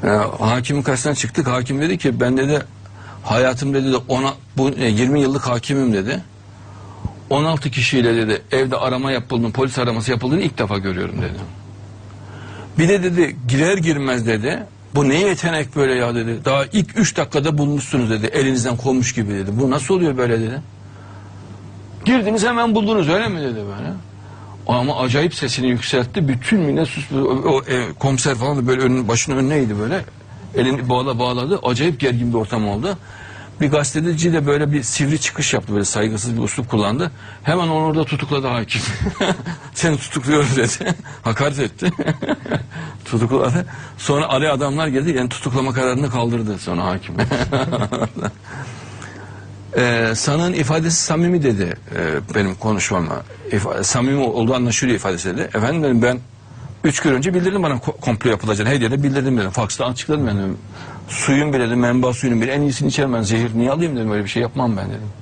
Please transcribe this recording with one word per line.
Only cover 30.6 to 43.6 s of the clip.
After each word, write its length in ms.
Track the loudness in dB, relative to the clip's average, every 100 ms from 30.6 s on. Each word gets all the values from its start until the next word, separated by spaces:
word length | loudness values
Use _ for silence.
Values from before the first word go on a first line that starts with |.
| 0 0 0
bağla, 300 | 0 0 0
bağladı. 420 | 0 0 -2 0
Acayip 380 | 0 2 0 2
gergin 320 | 0 2 0
bir 60 | 0
ortam 300 | 0 0 0
oldu. 300 | 0 -2 -4 -10 -16 -16 -16 -16 -2
Bir 100 | 2
gazeteci 640 | 2 2 0 0 2 2
de 140 | 2 2
böyle 260 | 2 2
bir 100 | 0
sivri 380 | 0 0 2 2
çıkış 340 | -2 -2 0
yaptı. 180 | 0 0
Böyle 120 | 0
saygısız 520 | 0 0 0 -2 -2 -2
bir 80 |
üslup 260 | -2 -4 -2
kullandı. 400 | 0 2 0 -2 -6 -18 -6
Hemen 260 | 0 2 2
onu 160 | 2
orada 200 | 2 2
tutukladı 420 | 0 -2 0 -2 0
hakim. 360 | -2 -2 -4 -4 -2 -4 0 -2
<laughs> 460 | -2 -4 -10 -10
"Seni 220 | -2 0 0
tutukluyoruz," 600 | -2 -4 2 4 4 2
dedi. 380 | 2 0 -2 -4 -6
<laughs> 140 | -6
Hakaret 360 | -4 0 0 0
etti. 320 | -4 0 -2 0 -2 -2 -2 -4 -4
<laughs> 540 | -6 -6 -12 -12 -14
Tutukladı. 600 | -4 0 2 2 4 2